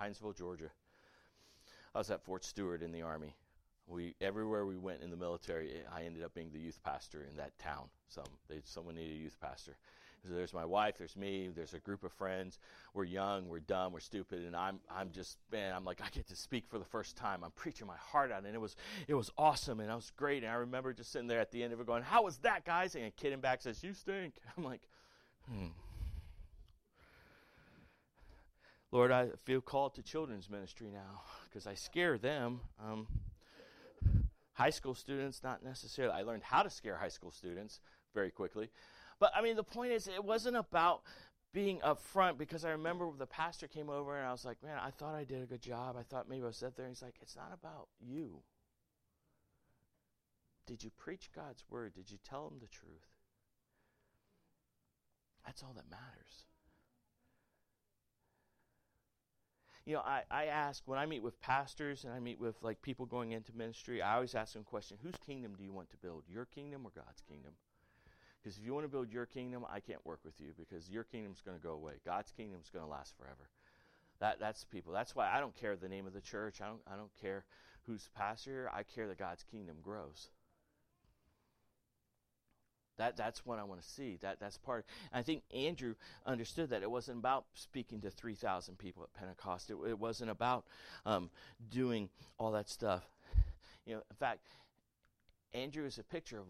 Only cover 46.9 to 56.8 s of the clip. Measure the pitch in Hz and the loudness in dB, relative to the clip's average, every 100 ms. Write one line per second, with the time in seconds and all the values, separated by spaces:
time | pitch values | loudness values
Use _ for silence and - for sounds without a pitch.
46.9 | 123 127 - - - 156 180 160 156 87 | -8 -12 -14 -16 -12 -10 -10 -12 -12 -14
47.9 | _ 120 143 143 76 - _ _ _ _ | _ -6 -4 -4 -8 -16 _ _ _ _
48.9 | _ _ _ _ _ _ _ _ _ _ | _ _ _ _ _ _ _ _ _ _
49.9 | _ _ _ _ _ _ _ - 117 113 | _ _ _ _ _ _ _ -12 -8 -10
50.9 | - - 190 - - 151 123 - 120 110 | -10 -8 -8 -10 -10 -10 -12 -8 -6 -6
51.9 | 92 98 101 - 135 151 147 - - - | -8 -14 -16 -8 -8 -8 -10 -16 -18 -20
52.9 | 78 - _ _ _ _ _ _ _ _ | -20 -20 _ _ _ _ _ _ _ _
53.9 | _ _ _ _ _ _ _ _ _ _ | _ _ _ _ _ _ _ _ _ _
54.9 | _ _ _ _ _ - - 131 110 - | _ _ _ _ _ -14 -12 -12 -14 -14
55.9 | - 127 - - - - _ _ _ | -16 -16 -18 -20 -20 -20 _ _ _